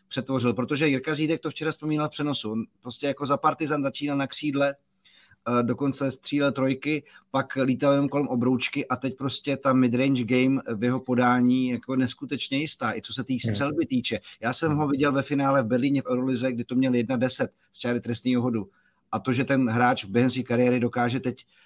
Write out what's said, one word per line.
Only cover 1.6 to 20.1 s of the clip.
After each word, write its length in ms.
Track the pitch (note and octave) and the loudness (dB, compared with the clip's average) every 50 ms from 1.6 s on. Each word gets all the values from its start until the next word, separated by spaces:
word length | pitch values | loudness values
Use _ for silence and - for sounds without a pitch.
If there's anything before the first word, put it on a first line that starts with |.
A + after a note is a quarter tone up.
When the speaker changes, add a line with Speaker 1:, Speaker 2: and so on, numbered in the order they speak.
| D#3 D#3 | -6 -6
Speaker 1:
vzpomínal 380 | D3 - D3 D#3 D3+ D3+ D3+ D3 | -6 -4 -4 -2 -2 -2 -2 -4
v 20 | |
přenosu. 400 | - - D3 D3 C#3 - - G#2+ A2 | -4 -4 -4 -4 -4 -4 -4 -4 -4
On 120 | A2+ A2 - _ _ _ | -6 -6 -8 _ _ _
prostě 240 | B2 A#2+ - - | -12 -10 -6 -4
jako 200 | C#3+ C3+ - D3 | -4 -4 -4 -2
za 100 | B2+ C#3+ | -2 -2
Partizan 460 | C3+ C#3+ D#3 C#3+ - D#3+ C3+ D3+ D3 C#3 | 0 0 0 0 0 -2 -2 -2 -2 -2
začínal 340 | C3+ - - C#3+ D3 C#3+ C#3 | -4 -4 -4 -6 -4 -2 -2
na 80 | C#3 | -4
křídle, 480 | C3+ - - D3+ D3+ C#3 C#3+ C#3+ C#3+ C#3 - _ _ _ _ _ - _ _ _ _ - _ _ A#2 A#2+ B2 | -4 -6 -6 -4 -2 0 0 0 0 -2 -6 _ _ _ _ _ -20 _ _ _ _ -20 _ _ 0 0 2
eh, 20 | A#2+ | 2
dokonce 480 | A2+ B2 - C#3+ C#3 C3+ - C#3 C3+ | 0 0 0 -2 -2 -2 -2 -4 -4
střílel 420 | B2+ - - - C#3+ C#3+ C#3+ C#3+ B2 | -4 -6 -6 -4 0 0 2 0 0
trojky, 520 | C3+ C3+ C3+ C3+ C3 - D3 D#3 D3 - - - - _ _ | 0 0 0 0 -2 -2 -4 -4 -4 -4 -10 -18 -20 _ _
pak 260 | - C3 B2+ - - C3+ C3 | -4 -4 -4 -2 -2 0 0
lítal 280 | C3 B2+ B2 C#3+ C#3 C#3+ | 2 2 2 4 4 4
jenom 160 | C#3 C#3+ C#3 | 4 2 2
kolem 200 | - C#3+ C#3+ - | 0 0 -2 0
obroučky 580 | C3 A#2+ A#2+ B2+ C3 A#2+ - - - C#3+ D3 - | 0 0 2 2 2 2 0 -2 -4 -4 -4 -4
a 80 | B2+ | -4
teď 200 | B2+ - C3+ - | -4 -4 -6 -6
prostě 400 | - C3+ C3+ - - - C#3+ C#3 | -4 -6 -6 -6 -4 -4 -4 -4
ta 160 | C3+ - C#3 C3 | -2 0 2 4
midrange 520 | C3 C3 A#2+ A#2 B2 C3 C#3 C3 B2 A#2+ | 4 4 4 4 2 2 2 2 0 0
game 360 | G#2+ B2+ B2+ B2+ C3 C3+ C3 - - A#2 | 2 2 4 4 4 2 0 -2 -4 -4
v 100 | G2+ A#2 | -2 0
jeho 160 | B2 B2+ B2+ | 0 0 0
podání 680 | B2+ - B2+ A#2+ B2 B2 B2 B2 B2 B2 B2 C3 B2+ B2+ | -2 0 2 2 4 4 4 4 4 4 4 4 2 0
jako 280 | B2 A2+ - - C3 | -2 -4 -4 -4 0
neskutečně 600 | C3 C3 A#2 - - C#3+ B2 C#3 A#2+ - - C3+ C#3 | 0 0 0 -2 -6 -8 -8 -8 -8 -6 -4 -2 -2
jistá, 380 | D#3 D3+ - - B2+ A2+ G#2+ | -2 -4 -6 -6 -4 -4 -4
i 60 | G#2+ - | -4 -8
co 100 | - G#2 | -8 -8
se 120 | B2+ B2 | -8 -4
té 80 | - C3 | -4 -4
Speaker 2:
Hmm. 220 | A#2+ - A#2 G#2+ | -2 0 -2 0
Speaker 1:
střelby 320 | G2+ C#3 C#3+ D3 D#3+ D#3 | 0 -2 -2 0 -2 -2
týče. 340 | A2+ C3 B2 - - A#2 G2+ - - - - | 0 0 -2 0 -2 -4 -6 -6 -10 -16 -6
Já 120 | - A#2 B2+ | -4 -4 -2
jsem 180 | - E3 D#3+ | 0 0 0
Speaker 2:
Hmm. 100 | D3 D3 | 2 2
Speaker 1:
ho 80 | D3+ C#3+ | 2 0
viděl 240 | C#3+ C3+ D3 D3 C3+ | 2 2 2 2 2
ve 100 | C#3 C3 | 2 0
finále 400 | - D3+ C#3 C#3 C#3 C#3 C#3 B2 | 0 0 0 2 4 2 2 2
v 40 | |
Berlíně 360 | G#2+ B2 B2 B2 C#3+ C#3+ C3+ - | 2 0 2 2 2 2 0 0
v 40 | |
Eurolize, 460 | - B2+ B2 B2+ C3 C3 A#2 B2 C3 B2 | -2 -2 -2 0 0 -2 0 -2 -2 -2
kdy 120 | A#2 A#2 | -4 -6
to 100 | - B2+ | -2 0
měl 200 | B2 C3 C3 B2 | 2 2 4 2
jedna 220 | A#2+ A#2 G#2+ C3 | 2 2 0 0
deset 340 | A#2+ B2+ B2 - - C3+ - - _ _ _ _ | 0 0 0 0 -2 -4 -6 -6 _ _ _ _
z 60 | - | -6
čáry 220 | - A#2+ A#2+ A#2+ | -4 -2 -2 -2
trestného 420 | A#2+ A#2 A#2+ - - B2+ B2+ B2 A#2 | -2 -4 -6 -4 0 0 0 2 2
hodu. 260 | B2+ A#2 A2 G2 - _ _ _ _ _ _ _ _ - | 0 0 -2 -4 -6 _ _ _ _ _ _ _ _ -6
A 60 | G2+ | -2
to, 140 | - - B2 | 0 0 2
že 120 | A#2+ C3+ | 2 2
ten 240 | - C#3 C3 C3 A#2 | 2 2 2 2 2
hráč 360 | A2 A#2+ B2 B2 B2+ - - | 4 4 4 4 4 0 -2
během 260 | G2 | 0